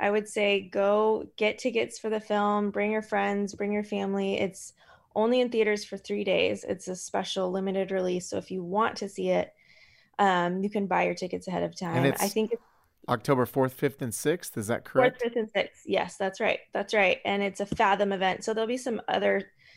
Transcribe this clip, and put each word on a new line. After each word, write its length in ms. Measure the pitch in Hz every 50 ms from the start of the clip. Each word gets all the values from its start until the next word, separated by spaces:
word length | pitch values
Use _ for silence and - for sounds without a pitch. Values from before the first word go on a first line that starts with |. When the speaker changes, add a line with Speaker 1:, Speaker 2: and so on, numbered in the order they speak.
Speaker 1:
I 100 | 190 202
would 160 | 208 214 208
say 340 | - - 220 202 202 202 196
go 640 | 196 180 - 202 196 202 208 214 220 220 220 - - - _
get 200 | - 214 214 214
tickets 400 | - - 247 233 226 226 233 -
for 120 | - - 220
the 100 | 220 214
film, 500 | 214 - 208 202 208 208 208 208 208 202
bring 200 | 202 208 208 214
your 100 | 214 220 214
friends, 520 | - 214 202 202 202 202 202 202 190 -
bring 160 | - 202 202
your 120 | 208 208 208
family. 560 | 208 208 202 196 196 196 196 196 196 196 -
It's 340 | 202 180 - - - - - _ - - - _ _ _ _
only 240 | 208 214 233 247 254
in 100 | 247 240
theaters 360 | 240 220 214 214 208 208 -
for 120 | - 196
three 260 | 196 - - 202 208 202
days. 400 | 196 180 - 180 190 208 190 -
It's 200 | - 196 180 -
a 80 | 185 185
special 560 | 180 - - - 196 190 - - 190 185 180
limited 400 | 185 190 190 196 190 190 190 185
release. 360 | 190 190 185 180 180 180 175 -
So 80 | 202
if 140 | 190 - -
you 120 | 185 185 170
want 340 | 175 190 214 226 - -
to 100 | - 208 196
see 200 | - 196 185 180
it, 240 | 180 180 - - _ _ _ _ - - - _ _ _ _ _ _ -
um, 420 | 202 196 180 175 175 180 180 190 196
you 60 | 208
can 180 | 208 208 202
buy 160 | 180 180 175 180
your 100 | 180 175
tickets 320 | - 185 180 180 180 -
ahead 160 | 185 180 175 175
of 140 | 170 170
time. 200 | - 180 170 165
Speaker 2:
And 80 | 170 -
it's 140 | 139 - -
Speaker 1:
I 60 | 196
think 240 | 202 - 220 220 - 233
it's 80 | - - _ _ _ _ _ _ _ -
Speaker 2:
October 380 | - 127 113 - 147 139 127 120
fourth, 280 | - - 139 131 127 -
fifth, 280 | - 151 135 - -
and 120 | 135 117 -
sixth. 440 | - - 147 170 - - - -
Is 100 | 120 101
that 160 | 104 117 - -
Speaker 1:
fourth, 60 | - -
Speaker 2:
correct? 280 | 254 247 254 254 -
Speaker 1:
fifth, 140 | 240 233 233
and 140 | 240 220 214 -
sixth. 300 | 196 - - - _ _
Yes, 320 | - 196 - 175 180 -
that's 220 | - 196 190 190 -
right. 200 | 220 - - - - _ -
That's 200 | 190 202 - 226
right. 260 | 208 196 185 - - -
And 180 | - 202 202 202
it's 160 | 196 190 -
a 60 | 202
Fathom 460 | 202 - - 220 196 202 196 202 196
event. 320 | 196 180 190 185 180 - -
So 100 | 226 220
there'll 140 | 220 226
be 100 | 220 247
some 220 | 254 - 262 220 - -
other 360 | - - 190 202 202 196 196 196 - _ _ _ - -